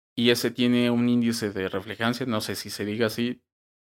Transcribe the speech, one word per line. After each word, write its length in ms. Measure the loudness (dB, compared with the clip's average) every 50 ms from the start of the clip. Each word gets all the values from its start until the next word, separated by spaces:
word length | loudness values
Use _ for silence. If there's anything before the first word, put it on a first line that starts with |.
| _ _ _
y 140 | 2 4 4
ese 180 | 4 4 2 -2
tiene 400 | 0 0 2 2 4 4 2 2
un 180 | 2 2 2 4
índice 420 | 4 4 2 2 0 0 -2 -4
de 180 | -2 -2 -4 -4
reflejancia, 560 | -4 -6 -6 -8 -6 -2 -2 -2 -2 -2 -4
no 160 | -4 -4 -2
sé 140 | -4 -4 -6
si 140 | -8 -8 -10
se 120 | -8 -6 -4
diga 200 | -4 -2 0 -2
así, 360 | -2 0 -2 -4 -4 -4 -8 _ _ _ _ _ _ _ _